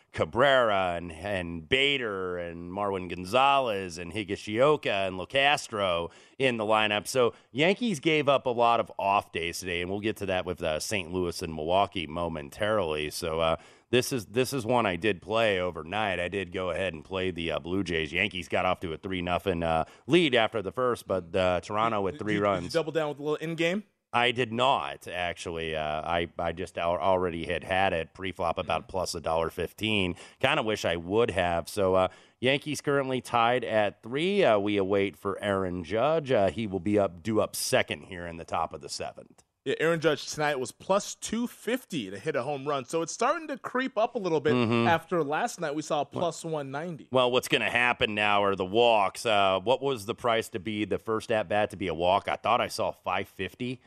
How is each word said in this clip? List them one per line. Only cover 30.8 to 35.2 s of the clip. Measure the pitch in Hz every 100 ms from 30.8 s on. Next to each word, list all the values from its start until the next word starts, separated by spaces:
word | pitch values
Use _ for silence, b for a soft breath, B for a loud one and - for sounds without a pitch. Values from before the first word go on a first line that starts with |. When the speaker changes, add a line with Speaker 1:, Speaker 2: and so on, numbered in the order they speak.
| 104
Speaker 1:
I | 85
would | 85 107 117
have. | 92 87 85 82
So, | 104 95 92
uh, | 92 B B B
Yankees | 123 139 151 139
currently | - 139 131 131
tied | - 120 117 127 98
at | 110 104 -
three. | 113 135 175 202
Uh, | 147 107
we | 101 101
await | 95 101 98
for | -